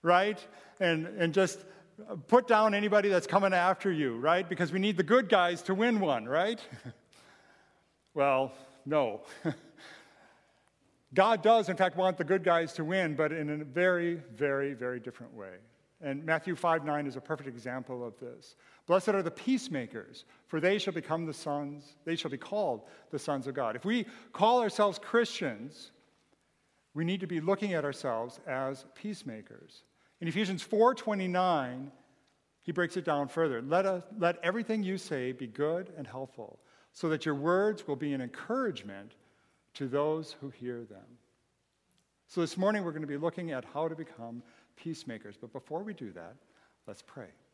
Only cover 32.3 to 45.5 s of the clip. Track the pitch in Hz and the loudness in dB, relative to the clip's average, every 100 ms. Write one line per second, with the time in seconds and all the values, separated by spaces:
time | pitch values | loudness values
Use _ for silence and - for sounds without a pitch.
32.3 | _ _ _ - 160 170 180 170 147 139 | _ _ _ -6 -2 0 -2 0 0 0
33.3 | - 160 120 131 170 190 185 170 214 170 | 0 0 0 2 2 2 -2 -6 0 0
34.3 | 175 170 208 226 220 185 190 - 147 127 | 2 -2 -2 -2 -2 0 -2 -4 -4 -2
35.3 | 127 127 107 147 170 190 165 131 127 131 | -4 -10 -2 -2 -2 -6 -12 -12 -10 -12
36.3 | - 107 - _ _ _ - 165 156 156 | -12 -16 -16 _ _ _ -4 -2 0 0
37.3 | 139 151 180 208 208 - 139 147 139 123 | 0 2 4 2 0 -6 -4 -2 -4 -6
38.3 | - - 247 254 - 101 98 107 - _ | -10 -4 -2 -2 -6 -10 -14 -16 -20 _
39.3 | _ _ _ _ - 135 139 151 156 156 | _ _ _ _ -10 -4 0 0 -2 -6
40.3 | - 139 127 123 120 113 101 107 120 _ | -12 -14 -12 -10 -10 -12 -18 -20 -20 _
41.3 | _ _ _ _ _ _ _ _ _ _ | _ _ _ _ _ _ _ _ _ _
42.3 | - 165 - 190 214 175 156 147 143 165 | -2 -2 2 0 2 -4 -6 -8 -4 -4
43.3 | 160 170 131 - 143 165 160 160 - 117 | -4 -6 -8 -8 -4 -4 -6 -12 -14 -14
44.3 | 117 - _ _ _ 165 156 - 110 107 | -14 -16 _ _ _ -10 -10 -10 -12 -14
45.3 | 104 117 | -18 -14